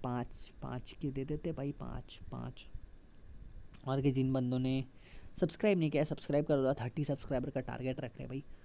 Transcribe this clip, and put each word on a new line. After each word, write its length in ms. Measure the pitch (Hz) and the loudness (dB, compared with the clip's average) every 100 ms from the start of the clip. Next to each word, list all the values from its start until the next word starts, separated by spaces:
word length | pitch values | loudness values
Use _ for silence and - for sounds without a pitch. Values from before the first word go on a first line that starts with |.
पाँच, 500 | 127 123 120 - - - | -2 -2 -2 -8 -12 -10
पाँच 300 | 127 123 - | -6 -6 -8
के 200 | - 147 | -4 -4
दे 140 | 131 139 | -2 -2
देते 260 | 151 170 | -2 -2
भाई, 200 | 156 139 | -2 -4
पाँच, 480 | - 123 - - - - | -4 -4 -6 -6 -10 -8
पाँच। 360 | 120 120 - - - - - - - - - - - - - 131 | -6 -6 -8 -10 -10 -10 -16 -18 -18 -16 -14 -12 -12 -14 -8 -2
और 140 | 135 | 2
कि 100 | 139 | 4
जिन 220 | 131 131 | 4 4
बंदों 260 | 131 123 127 | 4 2 2
ने 260 | 127 131 127 - - - - - | 2 2 -2 -10 -16 -14 -12 0
सब्सक्राइब 400 | 160 - 214 190 | 0 4 4 6
नहीं 120 | 156 | 6
किया, 120 | 143 | 4
सब्सक्राइब 420 | 151 151 - 143 147 | 2 0 2 4 6
कर 120 | 143 | 6
दो, 160 | 131 | 6
थर्टी 300 | 143 120 - | 4 0 0
सब्सक्राइबर 460 | 147 139 - 131 131 | 0 0 0 -2 0
का 100 | 131 | -2
टारगेट 400 | 120 120 127 127 | -2 -2 -2 -2
रख 120 | 127 | -4
रहे 80 | - | -8
हैं 80 | 123 | -6
भाई। 160 | 135 - - | -6 -8 -12